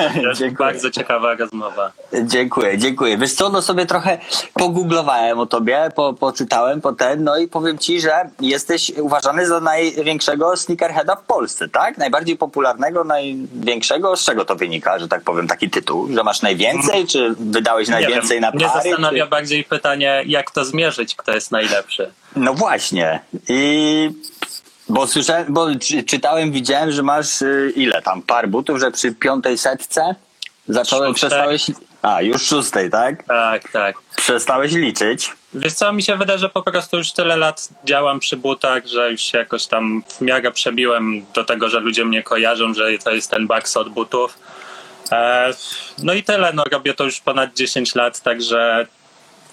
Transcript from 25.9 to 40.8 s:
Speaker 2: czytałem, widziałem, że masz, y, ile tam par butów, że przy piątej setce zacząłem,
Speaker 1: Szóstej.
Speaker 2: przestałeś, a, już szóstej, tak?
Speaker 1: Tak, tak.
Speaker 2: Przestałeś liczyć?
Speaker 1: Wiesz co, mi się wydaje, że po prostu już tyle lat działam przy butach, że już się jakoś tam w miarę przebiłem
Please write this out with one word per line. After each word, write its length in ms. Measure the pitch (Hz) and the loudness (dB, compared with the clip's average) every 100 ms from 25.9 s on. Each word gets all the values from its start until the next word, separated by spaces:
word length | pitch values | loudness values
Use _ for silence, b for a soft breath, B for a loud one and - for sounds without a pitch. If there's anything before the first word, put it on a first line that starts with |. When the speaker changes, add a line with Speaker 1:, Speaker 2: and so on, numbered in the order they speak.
| 151 | -2
Speaker 2:
czytałem, 480 | - 139 147 160 156 | 0 0 2 2 0
widziałem, 400 | 139 123 139 156 | -2 0 2 2
że 120 | 143 | 0
masz, 380 | 139 147 147 - | 2 2 0 -2
y, 320 | 135 139 139 135 | 0 2 0 2
ile 260 | 127 87 | 2 2
tam 200 | 92 92 | 0 -4
par 260 | - 120 110 | 0 0 2
butów, 300 | 110 135 135 | 0 0 0
że 120 | 131 | 0
przy 200 | 120 127 117 | 0 -2 0
piątej 420 | 135 135 127 117 | 0 0 0 0
setce 580 | 135 135 - - 165 190 _ - - _ - | -2 -4 -4 0 0 -2 _ -18 -18 _ -4
zacząłem, 440 | 110 120 135 139 | -2 2 2 2
Speaker 1:
Szóstej. 180 | 120 143 | 0 0
Speaker 2:
przestałeś, 360 | 143 143 147 - 143 - - | 2 2 0 -2 -6 -12 -2
a, 200 | 104 92 | 0 2
już 200 | 98 131 - | 2 0 0
szóstej, 440 | 147 117 104 92 | 0 2 0 2
tak? 340 | 107 123 143 | 2 0 -2
Speaker 1:
Tak, 480 | - 120 113 107 - | -2 0 2 0 -2
tak. 240 | 110 101 - - - | -2 -2 -4 -10 -4
Speaker 2:
Przestałeś 560 | - 120 - 131 143 | 0 2 2 2 2
liczyć? 580 | 170 143 - 107 131 - - _ | 2 0 2 0 0 -4 -10 _
Speaker 1:
Wiesz 200 | 135 156 | -6 -4
co, 200 | - 208 | 0 0
mi 100 | 208 | 0
się 120 | 190 196 | 0 0
wydaje, 240 | 196 190 | 0 0
że 100 | 190 | 0
po 120 | 190 | -2
prostu 340 | 180 175 165 175 | -2 -2 -2 -4
już 140 | 165 | -2
tyle 260 | - 170 160 | 0 2 2
lat 320 | 156 151 - - 135 | 2 -2 -12 -10 0
działam 340 | 139 143 135 | 2 2 0
przy 180 | - 131 | -4 -2
butach, 480 | 135 131 135 127 117 | -2 0 0 0 -2
że 260 | 120 120 | -2 0
już 100 | 113 | -2
się 160 | - 120 | -2 -2
jakoś 280 | 117 117 - | -2 -4 -2
tam 360 | 113 110 110 - | 0 0 -2 -6
w 140 | - | -4
miarę 300 | 127 131 120 | 0 2 0
przebiłem 760 | - 131 120 | 0 -2 0